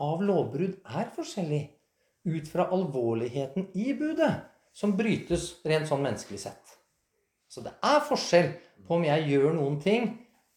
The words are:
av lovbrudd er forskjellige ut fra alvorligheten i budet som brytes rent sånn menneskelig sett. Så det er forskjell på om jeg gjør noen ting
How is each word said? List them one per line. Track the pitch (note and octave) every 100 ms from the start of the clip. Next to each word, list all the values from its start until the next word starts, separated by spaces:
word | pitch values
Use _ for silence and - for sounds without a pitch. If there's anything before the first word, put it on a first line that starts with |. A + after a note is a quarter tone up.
av | D3 E3 G3+
lovbrudd | F3 A2+ C3+ F#3 -
er | - C3+ A#3 -
forskjellige | - - D#3+ D3 D3 _ _ _ _ _ F3 D#3+
ut | D3
fra | E3+ F3
alvorligheten | F#3 F3 C3+ A#2 A2+ A#2+ C3+ C3+ F#3+ F#3+ F#3
i | B3+ C#4
budet | D4+ D#4+ D4+ - - _ _ -
som | G3+ G3
brytes | A3 - - F3 - - D#3
rent | D#3 D3+
sånn | C#3
menneskelig | C#3 G#2+ - G2
sett. | F#2+ - - - _ _ _ _ _ _ _
Så | - A2+
det | - A3
er | D4 D4
forskjell | B3 - E3+ D#3+ - - _ -
på | E3+
om | D#3+
jeg | D3+ D3+
gjør | C#3 C#3+ E3
noen | C#3 D3
ting | F3+ A3+ A#3 - - _ _